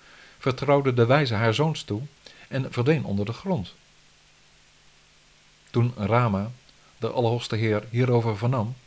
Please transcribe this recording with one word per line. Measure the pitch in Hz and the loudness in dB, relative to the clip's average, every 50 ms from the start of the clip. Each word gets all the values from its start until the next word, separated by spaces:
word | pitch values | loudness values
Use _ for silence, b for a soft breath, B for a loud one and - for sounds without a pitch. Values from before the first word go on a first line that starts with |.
| B B B B B B B B | B B B B B B B B
vertrouwde | - 135 127 - 135 139 143 143 139 131 120 | -4 -4 -4 -2 2 2 2 4 4 2 4
de | 120 117 | 4 4
wijze | 113 131 151 147 120 113 | 4 4 4 2 2 0
haar | 101 117 113 107 | 0 2 2 2
zoons | 123 151 160 147 - | 2 0 0 -2 -4
toe | - - 104 107 143 147 - B B B B B B B | -6 -6 -6 -6 -8 -10 -16 B B B B B B B
en | 127 131 131 - | -6 -6 -6 -4
verdween | - 120 120 139 160 143 95 | -4 0 2 2 2 0 0
onder | - 98 101 104 | -2 -4 -4 -4
de | 113 | -4
grond. | 113 - - 196 180 120 87 - - - _ _ _ _ - - _ _ _ _ _ _ _ _ _ _ _ _ _ _ _ - - _ _ _ _ _ _ _ _ _ _ _ _ _ _ - | -6 -6 -6 -4 -4 -4 -4 -8 -12 -20 _ _ _ _ -20 -20 _ _ _ _ _ _ _ _ _ _ _ _ _ _ _ -20 -20 _ _ _ _ _ _ _ _ _ _ _ _ _ _ -4
Toen | - 120 120 123 120 | 0 0 0 0 -2
Rama, | - 101 98 113 120 123 113 98 95 101 117 123 - - B B B B B B - | -4 -2 0 2 2 2 2 0 0 -2 -4 -8 -14 -20 B B B B B B -8
de | 113 113 | -6 -4
Allerhoogste | - 131 120 113 117 120 - - 113 | -2 0 0 0 0 -2 -4 -4 -2
Heer, | 107 113 110 107 104 104 113 | -2 0 0 0 0 -2 -2
hierover | 117 120 127 123 120 120 113 117 107 | -2 0 2 4 2 2 2 0 -2
vernam | 98 117 120 139 123 104 117 127 - _ | -2 -2 0 0 0 -2 -4 -6 -10 _